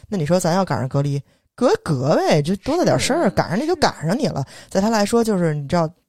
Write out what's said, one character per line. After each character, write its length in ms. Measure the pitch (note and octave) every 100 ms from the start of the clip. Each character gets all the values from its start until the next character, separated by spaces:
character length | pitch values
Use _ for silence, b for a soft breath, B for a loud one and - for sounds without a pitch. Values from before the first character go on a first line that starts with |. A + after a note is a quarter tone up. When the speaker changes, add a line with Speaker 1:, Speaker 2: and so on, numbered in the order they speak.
| b
Speaker 1:
那 80 | G3+
你 80 | D3
说 120 | F3+
咱 160 | F3
要 120 | F3+ F#3
赶 140 | D3
上 80 | C3
隔 140 | C#3
离， 200 | C#3+ C#3 - _ _ -
隔， 180 | B3+ A4
隔 320 | - C3+ C3+ A3+
呗， 260 | F#4 E3+
就 140 | C#3+ G3
多 200 | - E4+
大 60 |
点 160 | A#3 C3+
事 140 | -
儿， 120 | D4 C4
Speaker 2:
是。 40 |
Speaker 1:
赶 180 | - G#2+
上 100 | F3+
你 60 | D#4
就 100 | F4+
赶 280 | A3+ - D3+
上 120 | A#3
你 100 | A#3
了。 180 | - C3+ B B
在 100 | F#3+
他 100 | G#3
来 160 | A3+ G3+
说 180 | A#3
就 140 | A3+ G3
是 160 | E3+
你 140 | D3 C#3
知 80 | F3
道 140 | D#3+ -